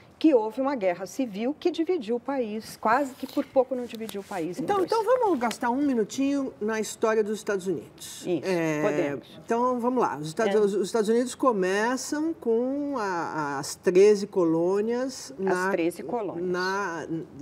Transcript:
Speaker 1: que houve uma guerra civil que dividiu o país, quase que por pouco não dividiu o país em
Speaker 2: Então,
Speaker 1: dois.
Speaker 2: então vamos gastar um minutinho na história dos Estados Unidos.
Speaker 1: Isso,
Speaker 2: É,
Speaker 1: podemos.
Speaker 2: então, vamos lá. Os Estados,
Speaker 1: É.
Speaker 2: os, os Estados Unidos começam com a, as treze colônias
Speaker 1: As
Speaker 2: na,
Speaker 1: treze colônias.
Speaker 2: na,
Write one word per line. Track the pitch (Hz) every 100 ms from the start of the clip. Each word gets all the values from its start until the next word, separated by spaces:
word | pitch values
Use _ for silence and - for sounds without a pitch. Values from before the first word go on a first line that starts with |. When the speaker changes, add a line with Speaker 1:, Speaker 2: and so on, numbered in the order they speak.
| - -
Speaker 1:
que | 311
houve | 262 214 220
uma | 269 285
guerra | 190 175
civil | 185 - 262 190 240
que | 302 349
dividiu | 330 330 370 208 240
o |
país, | - 277 226 214 214 -
quase | 220 240 277
que | 247 269
por | -
pouco | 269 269 254
não | 254
dividiu | 240 220 220 202
o |
país | 196 196 165 180
em |
Speaker 2:
Então, | - 403
Speaker 1:
dois. | 349
Speaker 2:
então | 453
vamos | 427 508 440 311
gastar | 240 233 247
um | 247
minutinho | 285 247 208 - 277 277 269 -
na | 208 220
história | 214 - 226 220
dos | 208 208
Estados | - 208 180
Unidos. | 156 107 - - - 165
Speaker 1:
Isso, | 170
Speaker 2:
É, | 151 180 160 151
Speaker 1:
podemos. | 151 147 143 139 - -
Speaker 2:
então, | - 233 247 247
vamos | 233 254
lá. | 160 135
Os | 151
Estados, | 160 220
Speaker 1:
É. | 202
Speaker 2:
os, | 208
os | 196 185
Estados | 233 208
Unidos | 233 247
começam | - 277 214 180 196 220 254 - 302 311
com | 330 233 226 254 277 285 277
a, | 202 175 143 120 147 139
as | 135
treze | - - 180 202 208 202
colônias | 196 170 165 175 196 220 240 269 262 -
Speaker 1:
As | 269
Speaker 2:
na, | 190 185 185
Speaker 1:
treze | 196 165 175
colônias. | 139 240 202 165 180
Speaker 2:
na, | 180 185 196 196 165 131 160 131 135